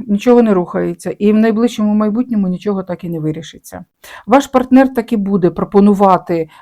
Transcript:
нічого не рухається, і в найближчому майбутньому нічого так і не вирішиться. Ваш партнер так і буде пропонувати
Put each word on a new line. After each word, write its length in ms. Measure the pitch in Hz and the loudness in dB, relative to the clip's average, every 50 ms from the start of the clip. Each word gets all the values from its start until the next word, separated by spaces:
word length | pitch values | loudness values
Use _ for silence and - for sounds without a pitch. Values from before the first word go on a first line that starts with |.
| 254 | -6
нічого 340 | - 202 202 - 247 240 240 | -4 -4 0 2 4 4 4
не 120 | 240 220 196 | 4 4 2
рухається, 640 | 180 175 - - 185 175 175 175 - - 185 - - | 0 -2 -2 -4 -4 -4 -4 -6 -8 -10 -10 -8 -2
і 120 | 208 208 | 0 2
в 40 | 214 | 2
найближчому 580 | 214 220 226 214 220 233 240 233 220 214 214 208 | 2 2 2 2 0 -2 -2 -2 -2 -2 0 0
майбутньому 540 | 214 214 208 208 240 254 254 233 208 190 | 0 0 0 -2 -4 -4 -2 -2 -2 -2
нічого 360 | 185 180 175 - 208 202 190 185 | -2 -4 -4 -4 -6 -6 -4 -6
так 200 | - 175 165 - | -8 -10 -10 -8
і 60 | 170 | -8
не 100 | 170 160 | -8 -6
вирішиться. 680 | 151 156 156 165 170 - - - - - - 180 180 - _ _ - - - - - | -6 -6 -6 -8 -12 -16 -20 -20 -20 -18 -18 -18 -18 -20 _ _ -20 -20 -20 -16 -2
Ваш 200 | 196 226 285 277 | 0 2 2 2
партнер 460 | - - 254 254 254 254 262 269 262 262 | 0 -2 -2 0 4 4 4 4 2 0
так 200 | 233 226 - 240 | -6 -6 -4 -4
і 40 | |
буде 320 | 208 190 196 202 190 175 170 | -4 -2 -2 0 0 0 -2
пропонувати 1000 | 170 - 190 - - 202 202 208 202 190 202 190 185 175 - - 170 165 160 156 _ - | -2 -4 -6 0 2 4 4 4 4 4 4 4 2 2 0 -2 -4 -4 -4 -6 _ -18